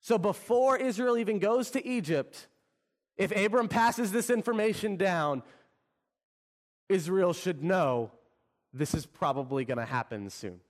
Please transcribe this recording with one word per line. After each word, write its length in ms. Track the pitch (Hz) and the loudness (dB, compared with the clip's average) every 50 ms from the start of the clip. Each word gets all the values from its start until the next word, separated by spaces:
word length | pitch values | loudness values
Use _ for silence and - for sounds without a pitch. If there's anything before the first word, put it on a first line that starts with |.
So 180 | _ - 226 214 | _ 2 0 2
before 600 | 170 208 180 - - - 226 247 254 262 262 - | 2 0 -2 -2 -2 0 2 4 4 4 4 4
Israel 400 | 262 262 220 190 247 247 240 233 | 2 0 0 0 0 0 2 2
even 220 | 233 196 220 202 | 0 0 0 0
goes 320 | 190 202 226 247 247 - - | 2 2 2 2 0 0 -4
to 120 | 262 - | -4 -4
Egypt, 600 | 233 247 240 185 139 160 143 131 - - - - - _ _ _ _ _ _ _ _ _ _ _ _ _ | -2 -2 -2 0 0 0 0 0 -2 -8 -20 -20 -20 _ _ _ _ _ _ _ _ _ _ _ _ _
if 160 | - 190 - 214 | -4 -2 -2 0
Abram 360 | 202 196 214 202 254 233 214 | 0 0 2 2 2 0 2
passes 440 | 170 226 226 233 233 - 240 202 185 | 2 4 4 4 2 0 -4 -2 0
this 180 | 233 - - | -2 0 2
information 680 | 247 226 - - 233 220 214 220 214 - - - 196 | 0 0 0 0 0 2 2 0 0 0 -2 -4 -2
down, 460 | 175 196 196 180 170 151 147 143 131 117 - - - _ _ _ _ _ _ _ _ _ _ _ _ _ _ _ _ _ _ _ _ _ _ _ _ _ _ | 0 0 0 2 2 0 0 0 -2 -4 -10 -20 -20 _ _ _ _ _ _ _ _ _ _ _ _ _ _ _ _ _ _ _ _ _ _ _ _ _ _
Israel 440 | 196 190 156 165 185 190 185 175 165 | 0 0 0 0 2 2 2 2 0
should 320 | - - 175 175 139 139 | 0 -2 -4 -4 -2 0
know 480 | 170 185 185 170 139 127 120 117 107 - - _ _ _ _ _ _ _ _ _ _ - | 0 2 2 2 2 2 0 -2 -4 -8 -20 _ _ _ _ _ _ _ _ _ _ -6
this 220 | 131 151 143 - | -6 -4 -2 -2
is 100 | 160 147 | -4 -4
probably 600 | - _ - - 151 135 135 139 127 135 139 131 | -6 _ -2 -2 0 0 -2 -4 -2 -2 -4 -2
gonna 200 | 117 131 117 113 | -2 -2 -4 -4
happen 460 | 110 131 127 117 - 117 107 101 98 | -2 -4 -4 -4 -4 -8 -8 -8 -10
soon. 320 | - - - 101 90 90 _ _ | -10 -10 -12 -12 -12 -12 _ _